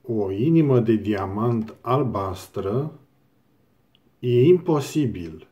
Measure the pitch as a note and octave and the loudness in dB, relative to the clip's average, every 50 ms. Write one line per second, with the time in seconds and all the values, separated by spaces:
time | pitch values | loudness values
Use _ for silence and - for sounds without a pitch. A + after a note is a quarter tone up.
0 | _ - A2+ G#2+ G2+ F#2+ G2 G#2 A#2+ D#3+ E3 E3 D3+ C#3 C3 A#2+ A2 A#2 A2+ G#2 | _ -4 -4 -2 -2 -2 -2 -2 0 2 4 4 4 4 4 2 4 2 0 0
1 | F#2+ G#2+ G#2 G2 G2 F#2+ G2 G#2 A2+ B2 A#2+ A2+ A2 A2 - _ - A2+ B2+ C#3 | 0 -2 -2 -2 -4 -6 -4 -2 -2 -2 -2 -2 -4 -8 -12 _ -4 -2 -2 0
2 | C#3+ A#2+ F2 G2+ G2 F#2+ F#2 - - - _ G#2 F#2 G2 G#2+ C3 D3+ D#3+ - - | -2 -2 -4 -4 -6 -6 -8 -10 -14 -12 _ -8 -6 -4 -4 -4 -4 -6 -12 -18
3 | _ _ _ _ _ _ _ _ _ _ _ _ _ _ _ _ _ _ _ _ | _ _ _ _ _ _ _ _ _ _ _ _ _ _ _ _ _ _ _ _
4 | _ _ _ _ - B2 B2 B2 B2+ E3 F#3 F3 E3+ F3+ D#3+ D3 C3 - - D#3 | _ _ _ _ -2 2 4 6 6 6 6 4 4 0 0 0 -2 -2 -2 -2
5 | D3 A#2 G2 F#2+ E2+ E2 D#2+ D#2+ - _ | -2 -2 -4 -6 -10 -12 -14 -16 -20 _